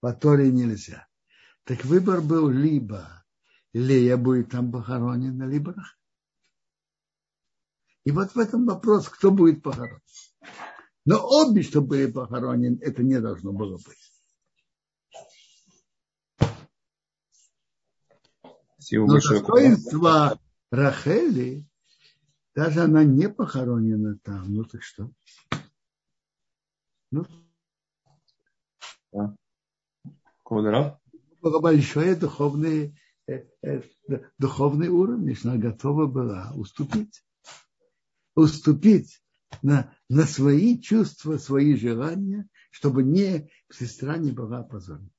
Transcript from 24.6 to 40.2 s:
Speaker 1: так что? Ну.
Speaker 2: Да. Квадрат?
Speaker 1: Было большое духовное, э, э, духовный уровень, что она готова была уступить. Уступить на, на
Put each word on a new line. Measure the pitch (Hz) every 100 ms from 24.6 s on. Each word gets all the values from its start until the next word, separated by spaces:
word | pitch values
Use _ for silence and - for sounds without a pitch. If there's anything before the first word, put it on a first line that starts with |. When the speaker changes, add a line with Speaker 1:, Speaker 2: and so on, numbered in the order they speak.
Speaker 1:
так | 110 -
что? | - - 104 _ _ _ _ - - _ _ _ _ _ _ _ _ _ _ _ _ _ _
Ну. | 139 175 - _ _ _ _ _ _ _ _ _ _ _ _ _ _ - - _
Speaker 2:
Да. | 101 104 104 _ _ _ _ _ _ - _ _ _
Квадрат? | - 110 107 110 147 - _ - _ _
Speaker 1:
Было | 165 156
большое | 165 156 123 147 165
духовное, | 180 170 - 143 143 160 156 147 - _ _ -
э, | 131 - _
э, | 139 139 - _ - 131 - _
духовный | 135 - 143 143 170
уровень, | 175 190 240 160
что | 113 117
она | 123
готова | 113 107 135 147 151
была | 131 120 101 98
уступить. | 139 101 - 143 220 214 - _ _ - - _ _ _ _ _ _ _ -
Уступить | 156 - - 147 202 196 - _ _ _ _ -
на, | 139 143 - _ _
на | 131